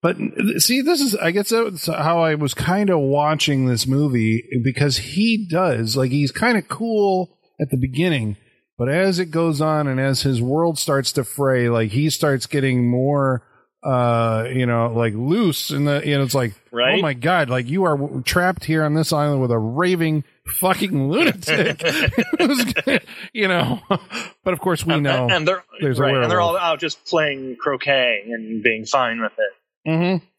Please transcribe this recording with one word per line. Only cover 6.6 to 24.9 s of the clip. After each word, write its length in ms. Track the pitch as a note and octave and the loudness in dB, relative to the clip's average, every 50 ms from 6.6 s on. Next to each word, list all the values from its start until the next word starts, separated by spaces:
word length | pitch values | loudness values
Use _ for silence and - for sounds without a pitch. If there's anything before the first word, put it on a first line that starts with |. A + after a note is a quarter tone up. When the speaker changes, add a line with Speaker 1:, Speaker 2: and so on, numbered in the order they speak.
| E3 | -2
Speaker 1:
cool 760 | _ - - A3 A#3 A3 G#3+ G3+ G3 F#3+ F#3 F#3 - _ _ _ _ _ _ | _ -8 -6 -4 -2 0 0 2 2 2 0 -2 -6 _ _ _ _ _ _
at 80 | D#3 C#3 | -4 -2
the 80 | - B2+ | 0 -2
beginning, 580 | B2 C3 B2+ C3+ E3+ F3+ E3 C3 A2+ G#2+ G#2 - _ _ _ _ _ _ _ - | -2 -2 0 0 0 0 0 0 -2 -4 -6 -8 _ _ _ _ _ _ _ -4
but 100 | A#2+ B2+ | -2 -2
as 300 | C#3+ E3+ F#3+ G3 F#3 E3+ | 0 2 2 2 0 0
it 80 | F#3 E3 | -2 -2
goes 320 | D#3 E3 E3 E3 D#3 C#3 | 0 0 0 2 2 0
on 240 | D#3 D#3 D#3 D3+ D3 C#3 | 0 0 2 0 0 0
and 120 | C3 C3 | 0 0
as 240 | C3+ C#3 C3+ C3 - | 0 0 0 0 0
his 180 | C#3 C3 A#2 | 0 0 0
world 380 | A#2 B2 C#3 D#3 E3+ E3+ D#3+ - | 0 0 0 2 0 0 0 -2
starts 320 | - - D3 C#3 C3 - - | -2 0 0 0 0 0 -2
to 100 | D3 B2+ | -2 -4
fray, 460 | - - - C#3+ C3+ C3 B2+ A#2+ A#2+ | -4 -4 -2 0 2 2 2 2 2
like, 220 | A#2 A#2 A2+ G#2+ | 2 2 0 0
he 180 | F#2+ C3 D3 D#3+ | 0 0 0 0
starts 380 | - - - D3+ C#3 C3 - - | 0 0 0 0 0 0 -2 -4
getting 420 | - C#3+ C3+ C3+ B2+ B2 A#2+ A#2+ | -2 0 0 2 2 2 2 2
more, 540 | B2 B2 C3 C#3 C#3+ C#3+ C#3 C3+ C3 A#2+ _ _ _ _ _ _ _ _ - | 2 0 0 0 0 0 0 0 0 -2 _ _ _ _ _ _ _ _ -4
uh, 640 | D3 C3 B2+ A#2+ A#2+ A#2 A#2 A#2 A2+ A2 A2 A2 B2 | -2 0 0 2 2 2 2 2 0 0 -2 -2 -2
you 140 | C3 C3 B2+ | -2 -2 0
know, 260 | A#2+ A#2+ A#2 A#2 A#2 | 0 2 0 0 0
like, 220 | A2+ A#2 A#2 A2+ G#2 | 0 0 0 0 -2
loose 560 | G#2+ A#2+ C#3 E3+ A3+ A#3 F3+ C#3 - - - | -2 -2 0 0 2 2 0 0 -2 -6 -4
in 160 | D3+ C#3 C#3+ | -2 -2 0
the, 160 | D3 C#3+ C#3+ D3 | 0 0 0 0
you 140 | D3 D3 C#3 | 0 0 0
know, 60 | C#3 | 0
it's 100 | B2+ A#2 | 0 0
like, 200 | C#3 B2 A2+ G2 - _ _ | 0 -2 -2 -6 -10 _ _
Speaker 2:
Right? 260 | - A#2+ B2 C3 D3 F#3 | -2 0 2 2 2 2
Speaker 1:
"Oh 40 | F#3+ | 0
my 100 | D3+ C3+ | -2 -4
God, 380 | B2 A#2 D#3+ F3+ F3 D3+ A#2+ | -2 0 0 2 2 2 0
like, 180 | B2 B2+ B2 A#2+ | 0 -2 -2 -2
you 140 | D3+ F#3+ F#3+ | -2 0 2
are 120 | F3 D3+ | 2 2
w-, 280 | C#3 C#3 D3 C#3 C3+ B2 | 0 -2 -4 -6 -6 -6
trapped 420 | - - F3+ F3+ F3+ F#3 - - | -2 0 2 2 2 -2 -2 -4
here 180 | - D#3+ D#3+ D#3 | -2 0 0 2
on 120 | D3+ D3+ | 2 2
this 180 | D#3+ D#3 - F3 | 0 0 0 0
island 260 | D3+ D3 D3 C#3+ C3+ | 0 0 0 0 0
with 120 | C3 B2 | 0 2
a 80 | A#2+ A2+ | 0 0
raving 640 | G#2+ A2 A#2+ C#3+ F3 F3+ F#3 E3+ E3 D#3+ D#3 D3+ C#3+ _ _ _ _ - - - | 0 -2 -2 0 0 2 2 2 2 0 0 -2 -2 _ _ _ _ -8 -6 -2
fucking 500 | - F#3 F#3+ - - F#3+ F#3+ C#3 C3+ C3+ | 0 0 0 0 -2 -2 0 0 0 0
lunatic." 680 | D#3+ B3 E4+ D4+ - - - - D#3 D3 E3+ - - - | 2 2 2 2 0 -2 -2 -2 0 2 2 0 -2 -2
<laughs> 580 | - - C#4 D#4 D4 - - - - - - - | -2 -2 0 0 0 0 0 0 0 0 0 0
Who's 240 | F4+ - C#4+ B3+ A#3+ G#3 - | 2 2 2 2 0 -2 -2
gonna, 280 | - - - C#4 G3+ - - - - - - _ | -2 -2 0 -2 -2 -2 -6 -18 -18 -18 -12 _
you 140 | A#3 G#3 F#3+ | -2 0 2
know, 340 | F#3 E3+ C3+ B2 B2+ G#2+ - | 2 2 2 0 -2 -4 -2
<laughs> 580 | - G3 - - - - A#3+ - - - _ _ | -2 -2 -2 -2 -8 -12 -12 -12 -12 -16 _ _
but 100 | F#3+ F#3 | -4 -4
of 40 | - | -2
course 220 | - F#3 F3 D3+ - | 0 -2 -2 0 0
we 120 | E3 | 0